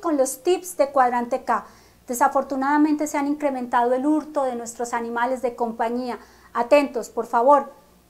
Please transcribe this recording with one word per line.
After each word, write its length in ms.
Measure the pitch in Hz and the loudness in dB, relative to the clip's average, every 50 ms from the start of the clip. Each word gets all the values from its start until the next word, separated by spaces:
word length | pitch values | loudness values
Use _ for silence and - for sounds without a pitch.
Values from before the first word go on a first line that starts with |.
con 160 | - 339 302 | -2 -2 0
los 260 | 277 254 269 - - - | 0 0 0 -2 -4 0
tips 360 | 349 359 359 359 - - - | 0 0 0 0 -4 -2 0
de 120 | 285 269 | 0 2
Cuadrante 540 | 285 285 254 247 240 240 240 240 262 247 - | 4 4 2 4 2 -2 -2 -2 -4 -4 -2
K. 220 | - 233 208 - - - - - - _ _ _ | -2 -2 -2 -4 -8 -20 -20 -20 -20 _ _ _
Desafortunadamente 1000 | - 247 240 294 262 - 277 269 - 285 262 262 277 294 294 294 311 294 294 311 | -8 -2 0 0 2 2 0 -2 -2 -2 -4 0 2 2 4 4 4 2 0 -2
se 120 | 294 - 294 | -2 -2 -2
han 80 | 277 | -2
incrementado 680 | 285 285 294 294 285 262 254 247 240 247 247 240 240 254 | -2 -2 -2 -2 -2 -2 -4 -4 -2 0 2 2 2 2
el 140 | 262 262 | 0 2
hurto 380 | 302 311 311 285 311 311 294 269 | 2 0 0 0 -4 -4 -2 -2
de 100 | 262 247 | -2 -2
nuestros 400 | 240 233 226 - - 240 240 247 | -6 -8 -10 -10 -8 -8 -6 -6
animales 480 | 240 233 233 233 233 233 254 262 247 262 | -6 -6 -4 -4 -2 -2 -2 -2 -2 -4
de 120 | 247 240 | -4 -4
compañía. 640 | - 247 226 226 - 233 226 240 240 254 247 226 - - - - - - - - | -2 -4 -4 -2 -2 -4 -4 -2 -4 -4 -6 -8 -10 -12 -18 -20 -20 -18 -8 -4
Atentos, 560 | 226 240 233 294 294 285 247 254 240 202 - | -4 0 4 4 4 4 2 -2 -6 -8 -6
por 160 | - - 185 | -6 -8 -4
favor. 480 | - - 233 233 269 294 277 - - - - _ _ _ _ _ | -2 0 2 6 6 6 6 4 0 -8 -20 _ _ _ _ _